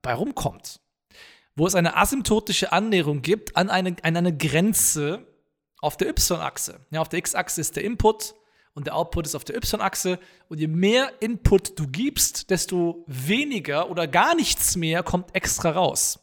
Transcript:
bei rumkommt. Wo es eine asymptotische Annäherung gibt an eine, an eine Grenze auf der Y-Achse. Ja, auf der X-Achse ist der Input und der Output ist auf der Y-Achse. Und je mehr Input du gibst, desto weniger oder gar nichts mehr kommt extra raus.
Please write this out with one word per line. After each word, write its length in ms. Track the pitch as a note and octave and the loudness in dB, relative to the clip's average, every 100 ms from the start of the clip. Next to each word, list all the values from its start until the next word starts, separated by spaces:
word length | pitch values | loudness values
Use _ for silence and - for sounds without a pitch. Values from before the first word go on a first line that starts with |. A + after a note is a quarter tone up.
bei 120 | B2+ | -4
rumkommt. 640 | A#2+ A#3 - - - - - _ _ _ - - - _ - | -2 -2 -2 -6 -6 -18 -18 _ _ _ -20 -20 -20 _ 0
Wo 100 | F3 | 2
es 80 | F#3+ | 4
eine 220 | E3 - | 2 2
asymptotische 720 | G3 C4+ G3+ G#3+ - F#3 F#3+ | 2 0 2 0 2 -2 2
Annäherung 500 | E3+ A3 F#3+ D3 D3 | 2 4 2 2 0
gibt 360 | B2 A3 - - | 0 -2 0 0
an 120 | F#3+ | 2
eine, 280 | F#3 F#3 F3 | 0 0 -2
an 140 | E3 E3 | -2 2
eine 200 | F3 D3+ | 0 0
Grenze 920 | D#3 D3+ G3+ - - D#3 D3 G3 - _ _ _ _ _ | 0 2 2 2 0 0 -2 -4 -12 _ _ _ _ _
auf 160 | D3+ - | -4 0
der 120 | F#3+ | 0
Y-Achse. 760 | - - E3+ D3 - - - _ | 2 2 0 -4 -6 -10 -10 _
Ja, 120 | D#3 | -6
auf 80 | D#3+ | -2
der 100 | E3 | -4
X-Achse 400 | - F#3+ F3+ - | -2 -4 -4 -4
ist 160 | D3 - | -4 -4
der 80 | |
Input 500 | G3+ A#3 G#3+ A3 - - _ _ _ | -6 2 2 2 -8 -12 _ _ _
und 140 | - C#3+ | -12 -6
der 80 | D#3 | -4
Output 300 | E3+ F3 D#3 | -2 -4 -6
ist 100 | C#3+ | -8
auf 80 | |
der 140 | - A#3+ | -8 -6
Y-Achse. 640 | - G#3+ F#3+ - F#3 F3+ - _ _ | -4 -2 -2 -2 -4 -4 -8 _ _
Und 120 | D#3 | -4
je 80 | D#3 | -2
mehr 540 | E3 G3 B3 C4+ - | 2 4 4 0 -4
Input 560 | A3 A#3 - G3 - - | -6 0 4 4 4 -8
du 100 | D3 | -6
gibst, 600 | C#3+ C#4 - - - - | -2 -2 0 -2 -2 -2
desto 540 | F3+ - F3+ E3+ E3+ - | -2 0 0 0 -2 -12
weniger 840 | C3 C#3 A3+ D4 A3+ D3 C#3+ F3+ | -8 0 0 0 -4 -2 -2 -2
oder 180 | E3+ D#3+ | -2 2
gar 280 | F3 B3+ E4+ | 4 4 4
nichts 420 | B3 - - F3+ | 2 0 0 0
mehr 260 | E3 E3 | 0 0
kommt 320 | - F3+ F3+ F#3+ | 0 -2 -2 -4
extra 360 | - - E3+ | -2 0 0
raus. 480 | D#3+ E3 - - - | 2 2 2 -2 -4